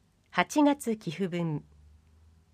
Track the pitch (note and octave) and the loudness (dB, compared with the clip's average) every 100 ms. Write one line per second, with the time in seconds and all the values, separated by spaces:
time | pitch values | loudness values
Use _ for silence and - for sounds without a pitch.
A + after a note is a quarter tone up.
0 | _ _ _ - F3+ D4+ D4 C#4+ A#3 A3 | _ _ _ -2 0 4 4 2 -2 -6
1 | F3+ D3+ F#3 F3 E3+ D3 - - - - | -6 -6 -4 -4 -4 -4 -8 -20 -20 -20
2 | _ _ - _ _ | _ _ -20 _ _